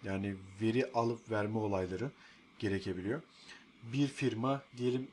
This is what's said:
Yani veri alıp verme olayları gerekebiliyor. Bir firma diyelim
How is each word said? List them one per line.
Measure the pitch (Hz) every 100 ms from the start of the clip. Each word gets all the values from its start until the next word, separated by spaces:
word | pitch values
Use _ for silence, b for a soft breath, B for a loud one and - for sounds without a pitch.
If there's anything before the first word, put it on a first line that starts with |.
Yani | 104 95 101 95 95 98
veri | 110 117 127
alıp | 117 117 117 -
verme | 110 107 110
olayları | 107 95 92 92 131 - B B B -
gerekebiliyor. | 107 98 98 90 92 143 - B B B B -
Bir | 117 127 139
firma | - 135 110 127 135 - 120
diyelim | 123 127 135